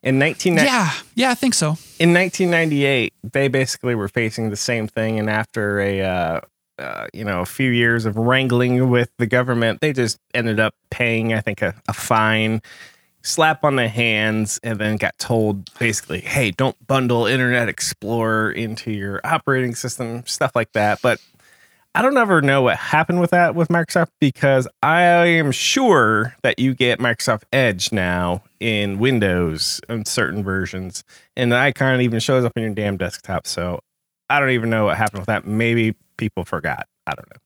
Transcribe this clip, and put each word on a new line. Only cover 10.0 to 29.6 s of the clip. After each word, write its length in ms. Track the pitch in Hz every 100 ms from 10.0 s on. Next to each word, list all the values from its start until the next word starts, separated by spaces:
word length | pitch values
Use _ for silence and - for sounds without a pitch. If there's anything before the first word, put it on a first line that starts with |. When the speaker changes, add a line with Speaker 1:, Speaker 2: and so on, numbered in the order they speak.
| 117 - _
Speaker 1:
ended 260 | 123 117 107
up 140 | 110 _ _
paying, 420 | - 120 113 113
I 80 | 110
think, 220 | 104 101
a, 120 | 92 - -
a 60 |
fine, 680 | 98 - 113 110 110 110 110 - - - _ _ _
slap 420 | - - 156 156
on 120 | 151 135
the 120 | 117
hands, 720 | 110 117 107 110 110 104 -
and 160 | 117 107
then 200 | 107 107
got 180 | 95 -
told 540 | - 117 107 101 - -
basically, 420 | 120 - - 95
"Hey, 300 | - - 117
don't 260 | 90 131 - _
bundle 380 | 135 127 120
Internet 460 | 117 131 123 123 113
Explorer 840 | - - - 104 117 113 110 110
into 380 | - 113 113 -
your 320 | 104 98 98
operating 500 | - 160 - 131 127
system," 480 | 113 127 - 120 117 123
stuff 260 | - 139
like 180 | 120 110
that. 280 | 110 104 101
But 180 | 127 113 _ _ _ _ _ _ _
I 80 | 165
don't 140 | 247 277
ever 240 | 220 170
know 180 | 143 139
what 160 | 127 87
happened 440 | - 151 165 175
with 100 | 170
that 240 | 175 175
with 140 | 165 165
Microsoft, 400 | 170 160 180 165 _
because 480 | 143 - 139 135 127 _
I 180 | 143 165
am 480 | 175 175 170 165 147
sure 840 | - - - 254 165 110 107 117 -
that 160 | 127 -
you 160 | 131
get 240 | 127 123 117
Microsoft 460 | 120 117 - 110 _
Edge 360 | 131 127 92 -
now 520 | 107 90 90 87 90 _ _
in 400 | 117 107 104 98
Windows 840 | 123 127 101 90 85 78